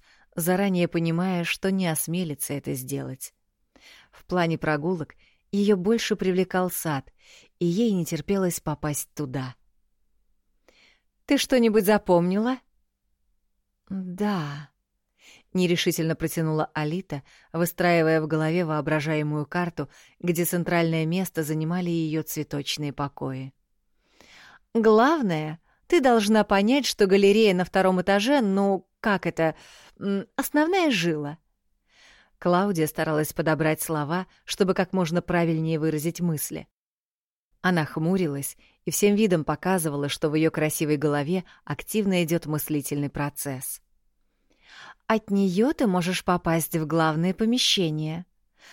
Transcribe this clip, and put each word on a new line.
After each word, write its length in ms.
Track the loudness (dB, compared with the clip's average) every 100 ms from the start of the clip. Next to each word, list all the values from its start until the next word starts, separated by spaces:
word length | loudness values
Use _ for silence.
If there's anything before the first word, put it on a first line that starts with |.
| _ _ _ -6
заранее 520 | -2 0 2 0 0
понимая, 560 | 0 0 0 0 -2
что 280 | -4 -4 -2
не 160 | 0 0
осмелится 640 | -2 -4 -4 -4 -6 -6
это 200 | -6 -6
сделать. 600 | -8 -6 -8 -8 -12 -14 -20 _ _ _ _ -20 -20 _ -20
В 80 | _
плане 320 | 0 0 0
прогулок 580 | -2 -2 -2 -4 -6 -12 _ _ _
её 260 | 0 2 2
больше 380 | 2 0 0 -2
привлекал 540 | 0 0 0 0 -2
сад, 420 | -2 -4 -4 -6 _ _ -20 _ _
и 60 | -2
ей 260 | 0 2
не 140 | 0 -2
терпелось 540 | -4 -2 0 0 -2
попасть 500 | -6 -4 -4 -6 -8
туда. 420 | -8 -8 -6 -8 -12 _ _ _ _ _ _ _ _ _ _ _ _ _ _ _ _ -2
«Ты 120 | 0
что-нибудь 480 | 2 4 4 4 4
запомнила?» 720 | 2 4 4 4 0 0 -4 _ _ _ _ _ _ _ _ _ _ _ _ _
«Да», — 800 | -10 -8 -4 -2 -2 -4 -8 -14 _ _ _ _ _ -20 -20 _
нерешительно 600 | 0 2 2 2 0 -2 -2
протянула 560 | -2 -2 0 0 -2
Алита, 480 | -2 -4 -4 -6 -12 -12 _ _
выстраивая 680 | -4 -4 0 2 4 4 2
в 60 | 2
голове 380 | 0 0 0 0
воображаемую 800 | -2 0 -2 0 -2 0 -2 -4
карту, 440 | -4 -4 -6 -10 -12 -20 _
где 260 | -4 -2 0
центральное 600 | -2 0 0 2 0 0
место 380 | -2 -4 -4
занимали 460 | -4 -4 -2 -4 -2
её 340 | -2 -2 -4
цветочные 680 | -6 -8 -8 -8 -6 -6 -6
покои. 640 | -6 -8 -6 -8 -8 -10 -16 _ _ _ _ _ _ -20 -20 -20 -20 _
«Главное, 840 | 0 4 6 6 4 0 -2 -4 -10 _ _ _
ты 140 | 2
должна 420 | 4 4 4 4
понять, 420 | 4 2 4 2 0
что 220 | 0 4
галерея 460 | 6 6 6 6
на 120 | 4 0
втором 360 | 2 4 2
этаже, 400 | 2 2 4 2
ну, 460 | 2 2 2 0 -4 _
как 260 | -2 0 -2
это, 300 | 0 0 0 -12 -20 -20 _
м, 280 | -4 -4 -4 -8
основная 560 | -2 0 2 2 2
жила». 460 | 2 0 -2 -6 -12 _ _ _ _ _ _ _ _ _ _
Клаудия 480 | 2 2 2 0 0
старалась 460 | 0 -2 0 -2
подобрать 480 | -2 0 2 2 0
слова, 460 | -2 -4 -2 -4 -6 _ -14
чтобы 300 | -2 0 2
как 180 | 0
можно 280 | 0 0 -2
правильнее 580 | 0 0 2 0 0 0
выразить 420 | 0 -2 -4 -2
мысли. 460 | -2 -2 -6 -10 -12 _ _ _ _ _ _ _ _ _
Она 240 | -2 0 -2
хмурилась 720 | -2 0 0 0 -4 -8 -12 _ _ -8
и 60 |
всем 240 | 0 2 4
видом 280 | 4 2
показывала, 640 | 0 -4 0 0 -2 -4 -4
что 220 | -2 -2
в 60 | 2
её 160 | 0
красивой 460 | 0 -2 -2 -2 0
голове 460 | 0 -2 -2 -4 -4 -18 -10
активно 580 | -10 -4 -2 0 2
идёт 220 | 2 0 -2
мыслительный 640 | -6 -2 -4 -4 -4 -4
процесс. 720 | -4 -6 -6 -8 -8 -10 -14 _ _ _ _ _ _ _ _ _ -20 -20 -20 _
«От 240 | -2 0
неё 420 | 0 2 2 0
ты 140 | 2 0
можешь 360 | 2 0 -2
попасть 520 | -2 -2 0 -2 -2 -4
в 100 | -2
главные 480 | 0 2 2 -2
помещения. 920 | 0 0 0 0 0 0 -2 -6 -8 -12 _ _ _ -20